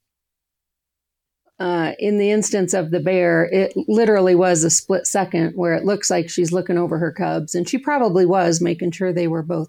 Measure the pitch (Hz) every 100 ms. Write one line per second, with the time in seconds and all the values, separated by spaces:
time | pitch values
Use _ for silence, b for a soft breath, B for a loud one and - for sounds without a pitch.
0 | _ _ _ _ _ _ _ _ _ _
1 | _ _ _ _ _ - 185 175 160 -
2 | 208 208 202 214 208 208 180 190 160 170
3 | 156 185 175 165 170 190 190 - - 214
4 | 226 208 185 175 185 175 165 - - 190
5 | - 202 185 170 165 170 175 165 190 202
6 | - 180 170 - 170 180 175 175 175 165
7 | 165 - 170 160 156 175 175 262 269 294
8 | 233 175 180 190 170 165 175 170 175 165
9 | 185 175 170 165 160 170